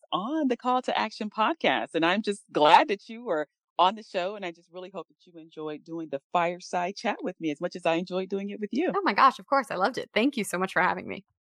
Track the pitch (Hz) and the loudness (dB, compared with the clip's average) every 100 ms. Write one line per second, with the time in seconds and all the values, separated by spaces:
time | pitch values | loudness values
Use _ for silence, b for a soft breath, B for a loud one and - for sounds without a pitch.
0 | - - 220 320 277 233 247 254 - - | -6 -4 -2 0 0 0 0 0 0 -2
1 | 214 - 214 - 220 330 202 127 117 165 | -2 -4 -6 0 0 0 0 0 -2 0
2 | 165 196 214 202 - 160 151 180 302 202 | 2 2 -2 -6 -4 4 8 8 6 -2
3 | - 226 247 160 151 _ _ - 180 214 | -8 -10 -4 -2 -4 _ _ 2 2 2
4 | 220 196 180 214 185 170 170 175 185 185 | -6 -4 -4 -6 -10 -12 _ -16 -12 -12
5 | 160 _ _ 170 160 160 156 151 - 165 | -14 _ _ -20 -18 -12 -10 -10 -10 -12
6 | 160 139 - 175 170 175 - 180 175 - | -8 -10 -4 0 0 -2 -6 -4 -4 -4
7 | 214 - 254 - 160 147 175 185 175 165 | -6 -4 -6 -6 -6 -4 -6 -4 -2 0
8 | 185 185 190 196 202 202 208 233 349 381 | -2 -4 -4 -4 -6 -8 -6 -2 -2 0
9 | 339 202 254 - 190 277 247 175 202 247 | 0 4 4 4 0 -2 0 0 -2 -2
10 | - 214 262 247 196 175 180 160 180 190 | -4 0 0 0 -2 -2 -2 2 2 0
11 | - 196 - _ | -6 -12 -14 _